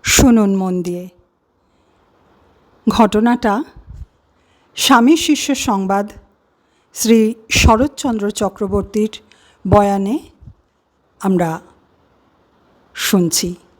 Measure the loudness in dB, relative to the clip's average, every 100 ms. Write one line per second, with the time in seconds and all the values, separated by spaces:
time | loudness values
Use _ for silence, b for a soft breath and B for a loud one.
0 | -2 2 4 4 2 0 -2 -4 -6 -8
1 | -12 _ _ _ _ _ _ _ _ _
2 | _ _ _ _ _ _ _ _ -6 0
3 | 2 2 0 0 -2 -4 -6 -14 -20 -18
4 | -20 _ _ _ _ _ _ -6 2 4
5 | 4 2 2 -2 -2 -4 -2 -2 0 -2
6 | -4 -10 _ _ _ _ _ _ _ -8
7 | 2 4 2 -2 _ 2 4 4 0 -4
8 | -6 -4 -6 -4 -6 -6 -6 -4 -4 -4
9 | -4 -6 _ b b b 2 4 4 0
10 | -2 -6 -8 _ -20 _ _ _ _ _
11 | _ _ -2 0 0 -6 -14 _ _ _
12 | _ _ _ _ _ _ _ _ _ -10
13 | -2 0 0 -2 -6 -10 _